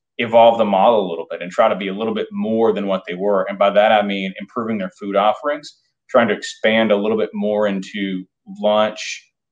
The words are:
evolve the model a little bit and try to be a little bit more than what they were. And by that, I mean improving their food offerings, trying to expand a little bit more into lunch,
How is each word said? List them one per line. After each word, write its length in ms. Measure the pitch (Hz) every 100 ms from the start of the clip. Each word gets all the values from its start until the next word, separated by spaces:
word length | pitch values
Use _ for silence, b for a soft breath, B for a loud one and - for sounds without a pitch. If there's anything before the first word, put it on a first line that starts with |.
| _ -
evolve 420 | 117 117 117 113
the 60 | 104
model 420 | 95 110 110 92
a 20 |
little 160 | 82 82
bit 100 | 85
and 100 | 87
try 160 | 92 110
to 80 | 101
be 120 | 98
a 60 |
little 200 | 98 110
bit 140 | 107 92
more 400 | 101 107 113 113
than 140 | 101 98
what 180 | 95 -
they 80 | 90
were. 280 | 101 98 92
And 80 | 101
by 140 | 101
that, 200 | 98 107
I 120 | 110
mean 300 | 104 98 95 95
improving 380 | 101 - 113 110
their 140 | 92
food 240 | - 101 98
offerings, 640 | 107 - 147 147 147 - _ _ _
trying 200 | 127 117
to 80 | -
expand 560 | - - 110 110 110
a 60 | 101
little 200 | 107 107
bit 140 | -
more 320 | 107 104 107 104
into 600 | 98 95 107 98 92 92 _ - 208
lunch, 720 | 208 214 214 - - - _ _ _